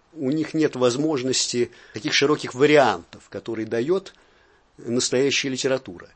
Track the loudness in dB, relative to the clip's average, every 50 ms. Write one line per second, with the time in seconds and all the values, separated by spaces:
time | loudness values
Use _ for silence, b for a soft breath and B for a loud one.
0 | _ _ -12 -6 -4 -2 -2 -2 -2 -2 0 0 0 0 2 2 2 2 2 2
1 | 0 0 0 -2 -2 -2 -2 -2 -2 -2 -2 -2 -2 -2 B B B B B -10
2 | -6 -2 0 2 2 2 2 0 -2 -6 0 2 4 6 6 6 6 6 2 -2
3 | -6 _ -20 -20 -18 -16 -14 -12 -10 -8 -8 -8 -6 -4 -4 -2 -2 0 -2 -2
4 | -4 -8 -16 b b b b b b b b b b b _ -14 -6 -4 -2 0
5 | 0 2 2 2 2 2 2 0 -2 -4 -4 -2 -2 -2 -2 -2 -4 -8 -16 -16
6 | -18 -20 -20